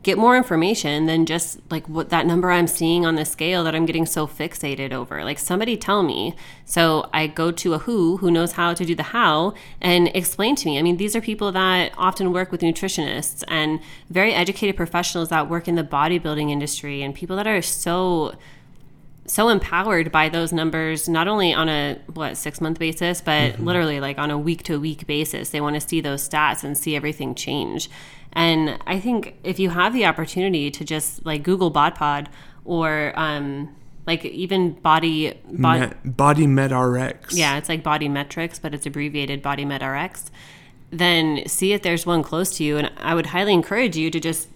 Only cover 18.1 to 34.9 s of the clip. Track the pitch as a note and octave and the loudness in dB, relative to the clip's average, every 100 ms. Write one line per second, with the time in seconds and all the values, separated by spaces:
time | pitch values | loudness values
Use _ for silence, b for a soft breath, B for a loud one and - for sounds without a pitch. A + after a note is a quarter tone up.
18.1 | E3+ D3+ - b b b b - - - | 0 -2 -6 b b b b -20 -20 -20
19.1 | - - - A3+ G#3+ - E3+ G#3 F3+ D#3+ | -20 -6 2 4 4 2 -2 2 2 2
20.1 | D#3 D#3 E3 E3 E3+ D#3+ D#3+ D#3+ D#3+ - | 2 2 0 -2 0 0 0 -2 -2 0
21.1 | D#3+ F3+ G#3+ F3+ C#3+ D#3+ D3+ C#3+ - - | 2 2 2 2 2 2 0 -2 -6 -12
22.1 | - D3 - D3+ - D#3+ E3 E3 D#3+ F3 | -8 -6 -6 -8 -4 -4 -2 -4 -2 -2
23.1 | F3+ - D3+ D3 A2 E3+ F3+ D#3+ C#3+ C#3 | -2 0 2 2 0 0 0 0 -2 -4
24.1 | C#3 D3 D3 D3+ E3 - D3+ D#3 D3 - | -4 -2 -2 -2 -2 -2 -4 -4 -6 -4
25.1 | D3 D3+ C#3+ - D3 D3 D3+ D3+ E3 D3+ | -2 -2 -4 -6 -4 -2 -2 -2 -2 -2
26.1 | C#3 - D3+ D3+ - C#3+ C#3+ - D3 D3 | -4 -2 2 2 0 -4 -4 -2 -2 -4
27.1 | D3+ C3 - - C#3 D#2 D#3 - B B | -4 -8 -6 -4 -4 -4 -6 -8 B B
28.1 | B B - E3 D#3+ D#3 - - F#3 A3 | B B 0 2 4 2 -2 -4 -4 0
29.1 | A#3 - - - F#3 F#3+ E3+ F#3+ B3 G3 | -2 -2 -8 -6 0 0 2 2 4 2
30.1 | D#3 D#3 F#3 F#3+ E3+ C#3+ C#3+ D3+ D#3 D3 | 2 -4 0 0 2 -2 -6 -6 -4 -4
31.1 | - D#3+ D3+ D3 F#3 E3+ D3+ D3+ E3 D3 | -6 -6 -4 0 2 4 4 2 2 -2
32.1 | C#3+ D3 B B B - E3+ D#3+ D3+ D3 | -2 -6 B B B -4 0 0 0 -2
33.1 | - D#3 D3 C#3 C#3 C#3 - - - - | -2 -2 -2 -4 -6 -8 -12 -20 -10 -2
34.1 | E3 - - F3+ F#3+ F3+ - D#3+ | -2 -2 -8 0 2 2 2 4